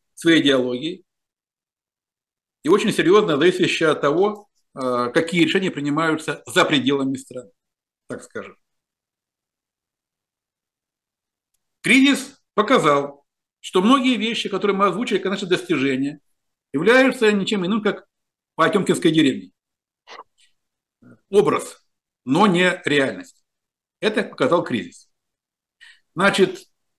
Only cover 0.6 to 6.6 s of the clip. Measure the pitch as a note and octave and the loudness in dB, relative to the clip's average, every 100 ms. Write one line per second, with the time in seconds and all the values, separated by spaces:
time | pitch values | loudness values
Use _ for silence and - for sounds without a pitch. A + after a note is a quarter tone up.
0.6 | B2+ B2 D#3 F#3 _ _ _ _ _ _ | 0 -6 -8 -12 _ _ _ _ _ _
1.6 | _ _ _ _ _ _ _ _ _ _ | _ _ _ _ _ _ _ _ _ _
2.6 | C#3+ G3+ G#3 - D#3 G3+ F3 C#3+ F3 F3+ | 0 0 2 0 4 4 2 2 2 2
3.6 | D#3+ - D#3+ C#3+ C#3+ D#3+ G#3 G#3 _ _ | -2 0 0 0 0 0 -2 -4 _ _
4.6 | _ C#3+ B2+ B2 A#2+ E3 E3 F3 D#3+ G3 | _ -8 -4 -2 -2 -2 0 0 2 2
5.6 | F#3 - D3 D3 D#3+ D#3 - C#3+ - F#3 | -2 -4 -4 -2 0 -2 -6 -10 -4 0